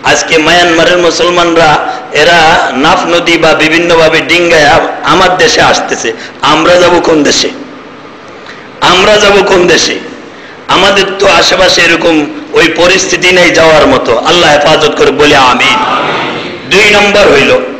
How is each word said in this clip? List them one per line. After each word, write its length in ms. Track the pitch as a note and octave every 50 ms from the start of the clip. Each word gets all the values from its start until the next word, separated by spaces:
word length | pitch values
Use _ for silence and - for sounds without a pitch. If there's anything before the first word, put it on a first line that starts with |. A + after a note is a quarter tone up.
| -
আজকে 340 | C#3 D3 D3 - - E3+ D#3+
মায়ানমারের 600 | D3+ D#3 E3+ F3 F3 F3 E3 E3 E3 F3 F3+ F3+
মুসলমানরা, 800 | F3 E3+ D#3+ - E3+ F3 F3 F3 E3+ E3+ E3 E3 E3 D#3 D3 D#3 - - - - - - -
এরা 580 | D3 D3+ E3 E3+ E3+ D#3+ D#3 E3 - - - -
নাফ 320 | B2 C#3 D#3+ F3+ - -
নদী 320 | E3 E3+ E3+ - E3+ E3+ E3
বা 160 | D#3+ D#3+ D3+
বিভিন্নভাবে 680 | C3+ D3+ D#3 D#3 E3 F3 E3+ E3+ E3 D#3+ D#3 E3 D#3+
ডিঙ্গায় 440 | C#3+ C3+ E3 F3 F3 E3+ E3+ D#3+ D3
আ-, 380 | C#3+ D#3+ D#3+ - - - - -
আমার 340 | C3 D3+ F3+ F#3 F3+ F3+ F#3
দেশে 240 | E3 D#3 - D#3
আসতেছে। 520 | - C3 A#2+ - - - - - - A#2 A2+ - - - - -
আমরা 340 | - C3+ D3+ D#3 D#3+ E3+ F3+
যাব 240 | F3 F3 F3 F3+ E3+ -
কোন 200 | - E3 D#3 C#3+
দেশে? 260 | C3+ - - - F#2+ - - - - - - - - - - - - - - - - - - - - - - - - - -
আমরা 360 | - D3 F3 F#3 F#3+ G#3 G#3+ G3+
যাব 280 | G#3 G3+ G3+ G3+ F#3+
কোন 220 | - F#3+ F#3 F3+ E3+
দেশে? 280 | D#3+ C3+ - - A2+ F#2 - - - - - - - - - - - - - -
আমাদের 380 | C3+ F3 F#3 G3 G3 G3+ F#3 F3+ - -
তো 80 | G3+ G3
আশেপাশে 540 | F3 F3 E3+ - F#3+ F3+ F#3+ F3+ - F#3
এরকম 440 | F3 E3 E3+ D#3+ - E3+ E3 D#3 D3 C3+ - - - - -
ওই 140 | D3 E3 E3 D#3+
পরিস্থিতি 560 | - E3 F3 F#3 F#3+ - - F3+ E3+ E3 F3+
নেই 180 | F#3 F#3 F3 D#3+
যাওয়ার 380 | D#3 E3 E3 D#3+ D#3 D3+ C#3+ C3+
মতো। 300 | C3 B2 - - A#2 A2+
আল্লাহ 320 | B2+ D#3 E3 F3 E3+ D#3+
হেফাজত 440 | D3 D3 D3 D#3 D#3 D3+ D#3 D3 D3 -
করে, 140 | D#3 C#3+
বলি 240 | C3+ C3 D3 D3 D3
আমিন। 420 | C#3 C3 C3 B2 B2 A#2+ - - - - - - - - - - - - - - - - - - - - -
দুই 220 | - F#3+ G#3+ G#3
নম্বর 300 | G#3 G#3 G3 G3+ G3 G#3
হইল 360 | G3+ D#3 C#3+ C#3 C3+ C3 C3 B2+ B2+ - - -